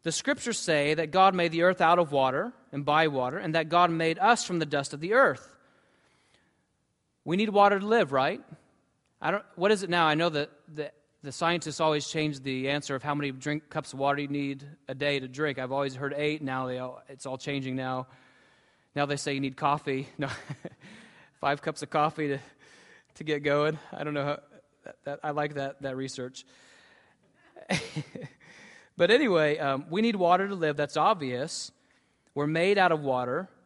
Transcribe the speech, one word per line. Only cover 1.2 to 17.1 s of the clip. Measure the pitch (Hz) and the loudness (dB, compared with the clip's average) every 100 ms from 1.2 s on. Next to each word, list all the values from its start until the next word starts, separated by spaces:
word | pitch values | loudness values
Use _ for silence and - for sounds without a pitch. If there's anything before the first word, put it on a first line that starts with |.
| 190 | 6
made | 185 170 | 6 0
the | 165 | 4
earth | 170 - | 2 4
out | 165 175 | 4 6
of | 160 | 4
water | 143 131 135 220 - _ | 2 2 0 -4 -10 _
and | 139 | -6
by | 143 151 160 | 2 4 4
water, | 139 127 151 | 0 -2 -4
and | - | -2
that | 160 160 | -2 2
God | 170 175 | 4 4
made | 165 165 165 | 4 0 2
us | 196 233 | 4 4
from | - 180 | 2 -4
the | 156 | -2
dust | 143 139 | -2 -4
of | 143 | -8
the | 170 | 0
earth. | 233 240 127 - _ _ _ _ _ _ _ _ _ _ _ _ _ _ _ _ _ | 4 4 2 -12 _ _ _ _ _ _ _ _ _ _ _ _ _ _ _ _ _
We | - 180 | -4 0
need | 220 | 2
water | 202 202 196 | 6 6 6
to | 202 | 2
live, | 233 160 | 2 4
right? | 135 139 190 - - _ _ _ _ _ _ | 2 0 -2 -12 -20 _ _ _ _ _ _
I | 151 | -2
don't, | 196 - | -2 -6
what | - 190 | 0 2
is | 214 | 2
it | 185 | 2
now? | 175 160 | 2 4
I | 151 | 4
know | 170 | 2
that | 147 147 _ - | 0 -6 _ -16
the, | 151 147 _ _ _ | -12 -12 _ _ _
the | 143 | -14
scientists | - 170 175 156 143 | -2 0 0 -4 0
always | 160 151 143 | 0 0 -2
change | 160 151 139 | -4 -4 -4
the | 135 131 135 | -6 -4 -2
answer | 147 143 135 | -4 -4 -6
of | |
how | 143 | -4
many | 147 143 | -4 -4
drink, | 131 139 151 _ | -6 -6 -6 _
cups | 156 143 | -10 -8
of | 135 | -4
water | 139 143 | -2 -2
you | 143 | -4
need | 143 139 139 143 156 - | -4 -6 -8 -14 -18 -14
a | 131 | -4
day | 143 139 | -2 -2
to | 131 | -6
drink. | 127 151 131 | -4 -4 -4
I've | 127 | -4
always | 135 139 | -2 -4
heard | 131 139 143 | -4 -6 -2
eight. | 151 151 | -2 -2
Now | 139 131 127 | -6 -6 -6
they | 127 | -6
all, | 127 127 | -10 -14
it's | - | -20